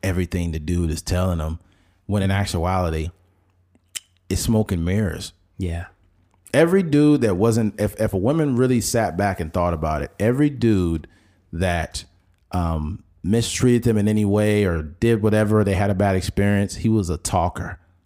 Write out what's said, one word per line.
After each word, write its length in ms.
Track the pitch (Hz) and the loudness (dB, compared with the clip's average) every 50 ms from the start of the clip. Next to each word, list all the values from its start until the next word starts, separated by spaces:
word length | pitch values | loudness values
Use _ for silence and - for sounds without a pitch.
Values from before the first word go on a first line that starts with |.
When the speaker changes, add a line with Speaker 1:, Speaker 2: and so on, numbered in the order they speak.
Speaker 1:
everything 500 | - 95 87 92 90 85 - 90 85 85 | -4 -4 -2 -2 -2 -2 -2 -4 -4 -4
the 80 | 78 80 | -4 -6
dude 300 | 76 80 87 90 87 80 | -4 -4 -2 -2 0 -2
is 120 | 78 78 | -2 -4
telling 380 | - - 92 90 92 92 87 80 | -4 -4 -2 -2 0 0 -2 -2
them, 200 | 78 78 78 - - _ _ _ _ _ _ _ _ | -4 -6 -6 -8 -12 _ _ _ _ _ _ _ _
when 180 | - 98 104 95 | -4 -2 -2 0
in 80 | 95 | 0
actuality, 760 | 98 101 101 101 - 87 82 90 92 92 90 85 80 80 78 85 - _ _ _ _ _ _ _ _ _ _ _ _ _ _ _ - - - _ _ _ _ - | 0 0 0 -2 -2 -2 -2 0 0 0 0 -2 -2 -4 -4 -6 -10 _ _ _ _ _ _ _ _ _ _ _ _ _ _ _ -16 -16 -16 _ _ _ _ -6
it's 120 | 98 98 | -4 -2
smoke 300 | - - 113 107 107 - | 0 0 2 2 2 0
and 140 | 98 85 82 | -2 -2 0
mirrors. 480 | 87 95 107 110 90 80 80 - - - _ _ _ _ | 0 0 0 -2 -2 -4 -6 -10 -14 -16 _ _ _ _
Speaker 2:
Yeah. 300 | - 95 87 82 85 85 - - _ _ _ _ _ _ _ _ _ _ - - | -8 -6 -6 -6 -8 -10 -12 -16 _ _ _ _ _ _ _ _ _ _ -2 2
Speaker 1:
Every 300 | 131 165 170 180 196 185 | 2 4 4 4 2 2
dude 380 | 160 143 147 151 147 147 139 | 2 2 4 6 6 4 4
that 140 | 120 107 92 | 2 2 2
wasn't, 440 | 90 107 117 110 117 113 107 - - | 2 2 2 2 2 0 -2 -2 -2
if, 200 | 107 101 - - | -4 -4 -2 -2
if 140 | 110 104 - | -2 -2 0
a 40 | |
woman 380 | 95 92 120 151 165 151 143 127 | 0 0 0 0 0 0 0 0
really 260 | 117 127 127 127 120 | 2 2 2 2 0
sat 360 | 107 - - 117 110 80 80 | 0 0 0 0 0 0 0
back 220 | 90 101 101 92 - | -2 -2 -2 -2 -4
and 140 | 85 80 - | -6 -4 -2
thought 200 | 90 87 87 87 | 0 0 0 0
about 280 | 80 78 78 78 71 | -2 -2 -2 -2 -4
it, 100 | 71 - - - | -6 -8 -6 -2
every 300 | 101 113 123 135 151 147 | 0 0 2 2 0 0
dude 580 | 139 120 117 113 107 95 90 85 82 78 - - _ _ _ _ _ _ _ _ - | 0 0 2 2 4 4 2 0 -2 -4 -6 -12 _ _ _ _ _ _ _ _ -6
that, 520 | 82 - 90 87 85 82 - - - - - _ _ _ _ _ _ _ _ | -2 -2 0 0 -2 -4 -6 -8 -12 -14 -16 _ _ _ _ _ _ _ _
um, 520 | - 104 87 82 82 78 78 76 - - - _ _ _ - | -4 -2 -2 -2 -2 -2 -4 -6 -6 -10 -14 _ _ _ -4
mistreated 600 | 85 107 120 123 - - - - 127 120 120 117 | -2 0 0 0 -2 -2 0 2 2 2 4 2
them 140 | 120 107 | 2 2
in 100 | 107 101 | 2 2
any 180 | 107 107 107 107 | 2 2 2 2
way 380 | 98 101 104 104 107 104 104 101 | 2 2 2 2 2 2 2 2
or 160 | 92 85 80 | 0 0 -2
did 400 | 78 76 78 - - 117 117 107 | -4 -8 -6 -2 0 2 2 2
whatever, 420 | 101 107 104 107 107 104 107 107 104 | 2 2 2 2 2 4 2 2 2
they 120 | 101 95 | 2 2
had 140 | 95 104 101 | 2 2 0
a 60 | 101 | 2
bad 200 | 92 101 98 95 | 2 2 2 2
experience, 600 | 95 95 - - - 101 101 101 98 101 95 - | 0 -2 -2 -2 0 2 2 2 2 0 -2 -4
he 140 | - - 113 | -2 0 0
was 200 | 110 110 95 85 | 2 2 0 -2
a 80 | 82 | -4
talker. 640 | 78 - - - 92 82 90 - - 85 - - - _ _ _ _ _ | -6 -4 -2 0 0 0 0 -2 -6 -8 -10 -12 -14 _ _ _ _ _